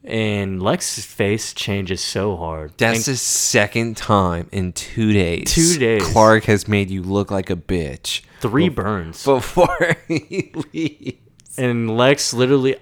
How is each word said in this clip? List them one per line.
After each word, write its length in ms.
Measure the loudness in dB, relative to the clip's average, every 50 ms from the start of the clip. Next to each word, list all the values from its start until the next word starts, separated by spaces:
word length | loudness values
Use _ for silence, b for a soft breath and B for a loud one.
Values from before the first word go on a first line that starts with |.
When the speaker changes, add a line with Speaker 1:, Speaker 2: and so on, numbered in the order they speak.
| _
Speaker 1:
And 580 | -6 -4 -4 -2 -2 -2 -2 -4 -4 -4 -2 -2
Lex's 440 | -2 -2 -2 -4 -6 -8 -8 -12
face 480 | -14 -6 -2 -2 0 0 -2 -4 -8 -10
changes 480 | -10 -6 -4 -4 -4 -4 -4 -6 -6 -6
so 340 | -6 -4 -2 -2 -2 -4
hard. 380 | -4 -6 -8 -8 -8 -10 -12 -4
Speaker 2:
That's 320 | -2 0 0 2 0 -2 -2
Speaker 1:
And 60 | -4
Speaker 2:
the 20 | -4
second 800 | -2 -4 -2 -2 -2 2 2 2 2 2 0 -2 -4 -4 -6
time 540 | -10 -2 2 2 4 4 2 0 -4 -6 -6 -6
in 220 | -4 -4 -4 -4
two 400 | -8 -12 -10 -4 -2 2 2 4
days. 360 | 4 2 2 0 -2 -2 0 2
Speaker 1:
Two 240 | 4 4 4 2 2
days. 240 | 2 2 2 2 0
Speaker 2:
Clark 380 | 2 4 6 8 8 8 6 4
has 240 | 2 2 2 2 0
made 220 | 0 0 0 0
you 120 | -4 -6 -4
look 280 | -2 0 -2 0 0
like 180 | -4 -6 -4 -4
a 80 | -6
bitch. 640 | -6 -4 _ -4 -2 -2 -4 -8 -10 _ -8 -8 -8 -10 b b b -6
Speaker 1:
Three 260 | -2 2 2 2 2
Speaker 2:
Bef- 60 | 0
Speaker 1:
burns. 500 | -2 -4 -4 -4 -4 -6 -8 -12 -8 0
Speaker 2:
Before 720 | 2 2 2 2 -2 2 2 2 2 4 0 2 2 0 -4 -4
<laughs> 60 | _
he 440 | -4 -4 -4 _ -8 -8 -8 -8 _ -12 -12 -10 _
leaves. 840 | -6 -6 -6 -8 _ -12 -12 -12 _ _ _ _ _ -20 _ -8
Speaker 1:
And 400 | -4 -2 -2 0 0 -2 -2 2
Lex 380 | 4 4 4 4 4 2 -4 0
literally, 420 | 0 4 4 4 4 4 2 0 2